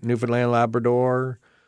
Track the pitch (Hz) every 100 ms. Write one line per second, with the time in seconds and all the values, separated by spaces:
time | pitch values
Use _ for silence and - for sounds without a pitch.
0 | 117 120 117 120 123 120 120 120 120 123
1 | 127 127 131 123 _ _